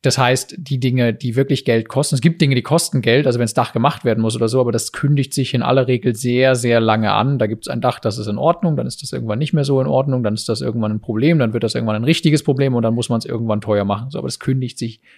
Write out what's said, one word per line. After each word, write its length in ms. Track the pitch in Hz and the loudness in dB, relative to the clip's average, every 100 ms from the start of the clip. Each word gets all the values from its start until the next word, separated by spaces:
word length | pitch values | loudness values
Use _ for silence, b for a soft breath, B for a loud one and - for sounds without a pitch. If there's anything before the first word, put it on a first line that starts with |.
Das 140 | 135 123 | 0 2
heißt, 380 | 123 131 - - | 2 2 -2 -14
die 240 | 147 135 | -6 -2
Dinge, 320 | 127 127 120 | 0 2 0
die 240 | 110 123 117 | 0 -4 -2
wirklich 300 | 135 135 - | 0 0 2
Geld 240 | 117 113 | 0 0
kosten, 240 | - 147 | -2 0
es 80 | 135 | 2
gibt 180 | 143 165 | 2 2
Dinge, 140 | 147 | 2
die 80 | 127 | 2
kosten 400 | - 165 - 143 | 2 0 0 -2
Geld, 240 | 110 123 135 | 2 4 4
also 120 | 120 | 0
wenn's 140 | 117 | 0
Dach 220 | - 120 | 0 -2
gemacht 280 | - 131 - | 0 0 0
werden 200 | 123 110 | -2 0
muss 120 | 110 | 0
oder 140 | 110 113 | 0 0
so, 100 | 127 | 2
aber 140 | 123 | 2
das 200 | 113 - | 0 -4
kündigt 420 | - 143 143 127 | -4 0 2 0
sich 180 | - 131 | -2 -2
in 80 | 127 | -2
aller 280 | 123 135 123 | 2 2 2
Regel 260 | 123 123 | 2 0
sehr, 400 | 113 123 123 131 | -2 0 4 4
sehr 260 | 127 120 117 | 4 2 2
lange 320 | 113 110 110 | 4 2 2
an. 260 | 101 120 139 | 2 0 0
Da 80 | 110 | -2
gibt's 220 | 110 - | -2 -6
ein 140 | 123 | -2
Dach, 180 | 123 - | -2 -2
das 160 | 117 110 | -4 -4
ist 100 | 107 | -4
in 120 | 104 | -2
Ordnung, 380 | 151 170 175 147 | 0 0 0 -2
dann 100 | 123 | -4
ist 160 | - | -8
das 100 | 139 | -10
irgendwann 260 | 131 117 107 | -8 -4 -2
nicht 140 | 151 | 0
mehr 120 | 160 | 0
so 140 | 143 135 | 2 0
in 80 | 131 | 2
Ordnung, 360 | 131 139 127 | 0 0 0
dann 100 | 117 | 0
ist 160 | 107 - | -2 -4
das 140 | 110 | -4
irgendwann 300 | 127 113 107 | -2 -2 -2
ein 80 | 107 | -4
Problem, 360 | - 107 139 165 | -4 0 2 4
dann 140 | 117 | 2
wird 120 | 110 | 0
das 100 | 110 | -2
irgendwann 220 | 117 113 107 | -2 -2 -2
ein 80 | |
richtiges 380 | 120 165 165 147 | 0 2 2 2
Problem 320 | 147 135 139 | 0 0 2
und 80 | 120 | 2
dann 120 | 117 | 0
muss 160 | 117 123 | 0 0
man's 160 | 117 - | -2 -2
irgendwann 340 | 117 113 107 | -6 -2 -2
teuer 240 | 107 104 | 0 0
machen. 240 | 101 101 127 | 0 -2 -6
So, 100 | 151 | -8
aber 100 | 131 | -8
das 120 | - | -6
kündigt 380 | - 131 127 - | -2 -2 -2 -6
sich 240 | 117 110 b | -10 -10 b